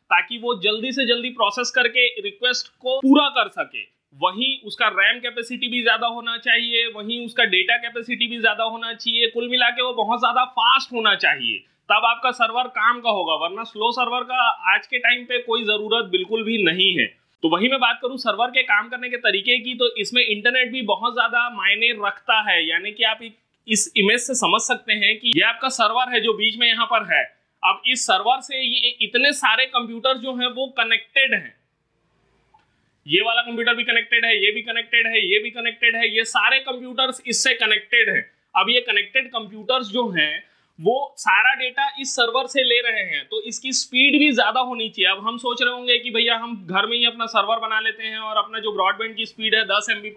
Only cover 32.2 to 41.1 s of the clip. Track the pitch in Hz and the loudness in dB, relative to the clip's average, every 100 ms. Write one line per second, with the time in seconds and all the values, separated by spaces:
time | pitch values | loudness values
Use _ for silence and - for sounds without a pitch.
32.2 | _ _ _ _ _ _ _ _ 147 151 | _ _ _ _ _ _ _ _ 0 2
33.2 | 339 233 240 233 240 233 233 233 233 233 | 2 0 -2 -2 0 2 2 0 2 2
34.2 | 233 214 202 220 226 226 226 233 226 226 | 4 2 2 0 -4 -6 0 0 2 0
35.2 | 190 208 233 233 233 226 233 226 226 220 | 2 0 0 -4 -6 0 0 2 0 0
36.2 | 226 226 214 269 269 247 254 247 262 254 | 0 2 2 2 -2 -8 -6 -2 -2 -4
37.2 | 247 226 269 233 220 208 202 233 214 165 | -6 0 0 2 2 0 2 2 4 0
38.2 | - _ _ 185 190 247 240 202 202 262 | -4 _ _ 0 2 2 2 0 0 -2
39.2 | 247 233 208 214 208 262 214 226 226 170 | -4 -6 -10 -8 -2 -2 0 -4 -2 0
40.2 | 151 165 - _ _ - 165 262 294 | 0 -2 -12 _ _ -4 -2 0 -4